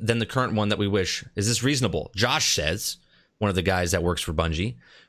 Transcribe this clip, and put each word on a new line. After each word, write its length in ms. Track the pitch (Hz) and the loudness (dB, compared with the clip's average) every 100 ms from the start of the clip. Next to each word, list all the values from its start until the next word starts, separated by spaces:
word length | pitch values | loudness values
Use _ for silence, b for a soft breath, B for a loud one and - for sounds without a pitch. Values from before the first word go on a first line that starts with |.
than 140 | 110 117 | 0 0
the 60 | 110 | 0
current 280 | 131 127 | 0 0
one 140 | 107 104 | 0 0
that 80 | 101 | 0
we 100 | 101 | 0
wish. 360 | 101 90 - - - | 0 0 -4 -8 -2
Is 100 | 104 | 0
this 160 | 110 | 2
reasonable?" 480 | 123 143 113 82 - 92 | 0 2 0 -2 -4 -2
Josh 380 | 120 151 - | 0 2 0
says, 420 | - 76 95 - - b b b - | 0 0 -2 -4 -8 b b b -2
one 120 | 104 | 0
of 40 | |
the 60 | 92 | 2
guys 280 | 87 92 87 | 2 2 2
that 120 | 90 | 0
works 200 | 85 85 | 0 -2
for 100 | - | -2
Bungie. 440 | 80 82 80 107 123 B B | -2 0 0 -4 -6 B B